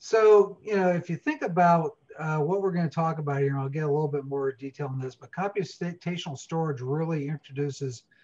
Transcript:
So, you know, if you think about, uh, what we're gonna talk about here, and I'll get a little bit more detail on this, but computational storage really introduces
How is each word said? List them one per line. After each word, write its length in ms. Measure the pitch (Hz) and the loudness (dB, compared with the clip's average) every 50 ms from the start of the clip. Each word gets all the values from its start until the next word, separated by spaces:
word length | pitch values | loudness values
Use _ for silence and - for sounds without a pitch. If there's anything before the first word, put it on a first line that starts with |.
So, 580 | - - - 220 220 214 214 208 196 196 190 - | -6 0 2 6 8 10 10 8 8 6 0 -10
you 140 | - - 208 | -6 -2 0
know, 140 | 196 185 180 | 2 4 4
if 200 | 175 175 175 - | 2 2 0 -4
you 60 | 165 | -6
think 280 | 147 - 294 311 277 294 | -4 -2 -4 -4 -2 -2
about, 560 | 202 170 180 175 175 170 165 160 143 - _ _ - - - | -2 2 4 6 6 6 4 2 0 -6 _ _ -18 -12 -8
uh, 200 | 156 156 156 156 | -6 -2 -2 0
what 240 | 143 156 190 202 196 | 0 0 0 0 0
we're 100 | 190 175 | 0 0
gonna 180 | 175 170 143 | 0 -2 -2
talk 280 | - 170 160 160 160 160 | 0 0 0 0 -2 -2
about 200 | 147 143 139 139 | -4 -2 0 0
here, 140 | 139 139 139 | 0 0 0
and 80 | 135 | -2
I'll 80 | 131 135 | -4 -4
get 160 | 139 156 156 | -4 -4 -2
a 40 | 147 | 0
little 200 | 143 151 156 143 | 0 0 0 0
bit 160 | 143 143 135 | -2 -4 -6
more 260 | 139 139 139 135 135 | -4 -4 -2 -2 -2
detail 380 | 127 117 135 135 131 - 147 135 | -4 -4 -8 -12 -8 -8 -8 -6
on 100 | 131 131 | -6 -6
this, 160 | 131 131 - | -6 -8 -10
but 160 | - - - | -12 -18 -12
computational 1080 | - 170 190 202 - 208 170 - - - 180 175 170 - - 175 180 170 - 170 135 | -6 -4 -4 -4 -2 -4 -6 -6 -6 -8 -8 -8 -8 -8 -8 -6 -6 -6 -8 -10 -10
storage 440 | - - - 170 165 160 156 139 120 | -12 -10 -6 -4 -4 -2 -2 -4 -4
really 480 | 127 127 143 156 165 165 165 151 139 143 | -4 -4 -4 -2 -2 -2 -2 -4 -4 -4
introduces 720 | 156 143 _ - 135 139 143 143 139 - 139 131 120 - _ _ _ _ | -6 -8 _ -10 -6 -4 -4 -4 -4 -6 -8 -8 -8 -10 _ _ _ _